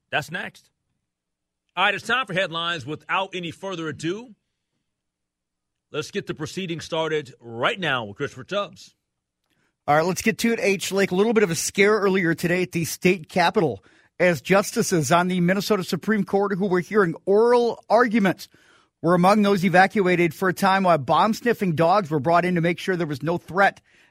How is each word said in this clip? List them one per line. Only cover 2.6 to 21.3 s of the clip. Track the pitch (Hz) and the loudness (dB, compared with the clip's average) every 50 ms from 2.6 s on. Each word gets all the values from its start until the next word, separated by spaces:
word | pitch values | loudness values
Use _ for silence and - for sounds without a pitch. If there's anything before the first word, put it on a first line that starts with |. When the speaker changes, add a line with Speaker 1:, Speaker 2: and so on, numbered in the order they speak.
| 170 170 170 165 117 | -4 -4 -6 -6 -6
Speaker 1:
Without | 139 156 143 - - 165 185 190 190 - | -10 -12 -12 -8 -4 -4 -4 -4 -4 -8
any | 185 175 165 | -10 -10 -10
further | - - - 196 190 165 160 156 | -12 -12 -10 -10 -8 -8 -8 -10
ado, | 143 - 151 160 190 214 240 262 202 _ _ _ _ _ _ _ _ _ _ _ _ _ _ _ _ _ _ _ _ _ _ _ _ _ _ _ _ _ _ _ | -10 -8 -6 -6 -6 -8 -10 -16 -20 _ _ _ _ _ _ _ _ _ _ _ _ _ _ _ _ _ _ _ _ _ _ _ _ _ _ _ _ _ _ _
let's | - 147 147 - | -10 -10 -10 -8
get | - 196 185 - | -8 -10 -8 -8
the | 135 | -10
proceedings | 113 156 - - 185 190 160 170 151 - | -10 -10 -10 -8 -10 -8 -8 -8 -10 -8
started | - 170 160 160 156 156 151 143 117 - _ | -6 -4 -4 -2 -2 -2 -4 -4 -8 -14 _
right | 117 117 113 117 131 185 240 202 | -18 -14 -6 -2 -2 -2 -2 -2
now | 175 151 135 123 113 | -2 -2 -2 -2 -4
with | 101 101 - | -6 -8 -10
Christopher | 143 - - 127 123 | -10 -10 -10 -14 -14
Tubbs. | - 180 202 202 160 - - - - _ _ _ _ _ _ _ _ _ _ _ _ _ _ _ _ _ _ _ - | -8 -6 -6 -6 -6 -10 -18 -20 -20 _ _ _ _ _ _ _ _ _ _ _ _ _ _ _ _ _ _ _ 0
Speaker 2:
All | 147 | 2
right, | 156 160 | 2 2
let's | 185 180 - | 0 -2 0
get | - 220 - - | -2 -2 -2 0
to | - 233 226 | 0 -2 0
it, | 220 | 0
H. | 170 196 196 175 - - | 0 -2 -2 -2 -4 -4
Lake. | 185 196 196 180 | 0 0 0 0
A | 180 | 0
little | 185 208 233 233 | 0 0 2 2
bit | 226 214 | 2 2
of | 170 | 0
a | 165 | -2
scare | - - - - - 196 208 214 214 | -4 -6 -6 0 2 2 2 2 2
earlier | 196 202 185 202 180 165 165 | 2 0 0 2 0 0 -2
today | - - 165 175 185 180 | -2 -2 -2 -2 -2 -2
at | 175 - | -4 -4
the | 175 165 | -6 -6
state | - - - - 185 180 190 156 - | -6 -8 -2 0 0 0 0 -4 -6
capitol | - 190 170 180 - 220 175 139 107 101 - _ _ _ _ _ _ - | -2 0 0 2 2 2 0 0 -2 -6 -12 _ _ _ _ _ _ 0
as | 165 180 170 127 | 2 2 2 0
justices | - - 185 196 208 - - 233 - - 196 165 147 120 | 0 2 2 2 2 0 -2 -2 -2 0 0 0 2 2
on | 170 170 180 180 | 2 2 2 2
the | 185 180 | 0 0
Minnesota | 175 175 190 202 - - 214 190 175 | 2 2 2 0 0 0 0 -2 0
Supreme | - - 151 - 202 220 202 190 | -4 -6 -4 -2 -2 -2 -2 0
Court | - - 196 202 196 202 175 | 0 0 0 0 0 -2 -2
who | 196 202 | -2 0
were | 180 185 | 0 0
hearing | 175 - 196 214 196 170 160 - - | -2 0 0 2 2 2 -2 -4 -2
oral | - 196 208 226 240 247 240 240 226 - - - _ | 2 2 4 4 4 4 4 2 0 -2 -6 -2 _
arguments | 196 233 254 240 196 233 202 185 - - - - _ _ _ _ _ _ _ _ _ _ | 2 4 4 4 2 2 2 2 0 -2 -8 -16 _ _ _ _ _ _ _ _ _ _
were | - 165 180 | 0 2 4
among | 175 175 185 208 214 | 4 6 4 4 4
those | 202 202 202 190 165 | 4 2 2 2 2
evacuated | 196 156 180 190 196 - 220 185 180 180 165 175 170 - | 2 4 6 4 4 4 0 2 2 2 2 2 0 0
for | - 196 185 | -2 -2 -2
a | 170 | -2
time | - 202 190 190 196 196 | 0 2 2 2 2 4
while | 180 170 151 | 4 2 2
bomb-sniffing | 127 110 156 160 175 214 | 2 0 2 2 2 2